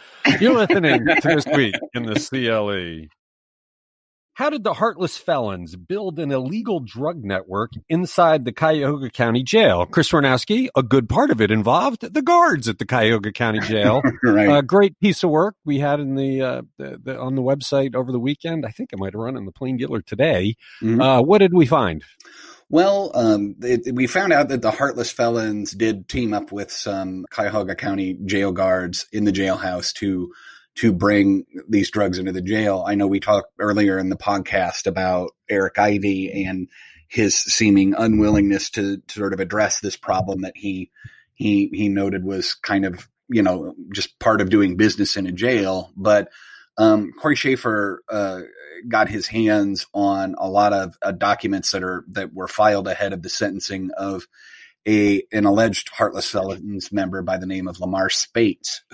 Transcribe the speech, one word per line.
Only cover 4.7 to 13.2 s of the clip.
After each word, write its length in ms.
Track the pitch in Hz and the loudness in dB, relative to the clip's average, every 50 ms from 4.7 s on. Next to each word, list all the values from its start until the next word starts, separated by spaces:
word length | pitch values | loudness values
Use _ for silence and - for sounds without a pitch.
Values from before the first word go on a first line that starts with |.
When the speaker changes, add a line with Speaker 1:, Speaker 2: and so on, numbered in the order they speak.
| 170 | -2
Speaker 1:
Heartless 420 | - 208 233 190 156 185 165 - - | 0 0 -2 0 -2 -4 -6 -6 -6
Felons 580 | - - 165 139 117 104 95 90 87 82 85 | -4 -2 -2 0 0 -2 -4 -6 -10 -12 -14
build 440 | 90 87 - 175 208 214 190 156 151 | -16 -10 -8 -6 -6 -6 -6 -6 -6
an 120 | 165 139 | -4 -2
illegal 480 | 139 131 127 131 180 220 220 240 202 165 | -2 -2 -2 -4 -4 -6 -4 -4 -4 -4
drug 440 | 127 104 - 117 135 156 175 165 110 | -4 -8 -8 -6 -4 -4 -4 -6 -6
network 480 | 98 98 92 95 92 92 101 110 113 - - - - | -4 -4 -4 -4 -4 -4 -4 -4 -4 -6 -14 -6 -2
inside 560 | 160 170 180 165 - - 175 165 156 151 123 | -2 -2 -2 0 2 4 4 6 4 4 0
the 60 | 120 | -4
Cuyahoga 580 | 107 - 160 160 160 151 139 135 147 143 135 120 | -4 0 0 2 2 2 0 -2 -2 -4 -6 -8
County 320 | - - 123 117 113 123 | -2 0 0 2 2 0
Jail? 460 | 131 123 - 220 220 147 92 87 87 - | 0 2 4 4 6 6 4 4 0 0
Chris 240 | - 170 151 - | 2 0 2 2
Warnowski, 580 | - 160 139 135 127 123 - - 208 240 262 254 - | 2 2 4 4 2 2 0 0 0 0 0 0 0
a 80 | 143 131 | 0 2
good 260 | 110 131 139 120 107 | 4 2 2 2 2
part 220 | 127 180 269 294 | 2 2 2 2
of 100 | 302 220 | 4 2
it 80 | 220 - | 2 2
involved 640 | 110 110 101 113 131 170 220 277 247 - - - 190 | 2 2 2 2 2 2 2 0 -2 -4 -10 -6 -4
the 80 | 302 | -2
guards 460 | 269 285 349 349 349 330 220 147 110 113 | 2 4 6 6 6 6 4 0 -2 -4
at 100 | 104 - | -4 -4
the 80 | 113 | -4
Cuyahoga 460 | - 127 123 110 110 117 110 | -2 0 2 4 4 2 2